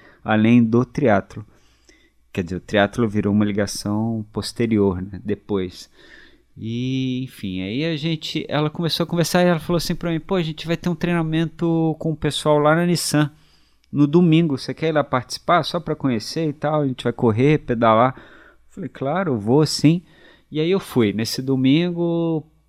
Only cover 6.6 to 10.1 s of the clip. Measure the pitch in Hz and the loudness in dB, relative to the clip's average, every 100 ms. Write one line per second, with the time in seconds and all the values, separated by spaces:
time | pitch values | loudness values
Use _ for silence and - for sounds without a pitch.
6.6 | 110 120 127 131 131 127 131 - 101 92 | -10 -6 -4 -4 -4 -6 -8 -10 -8 -6
7.6 | 95 123 160 156 160 156 - 151 - 147 | -6 -4 -4 -4 -4 -6 -6 -8 -4 -4
8.6 | 151 - 165 - 165 170 160 180 180 165 | -4 -4 -6 -2 -2 0 0 2 2 2
9.6 | - 175 - 170 175 | 0 -2 -2 -4 -2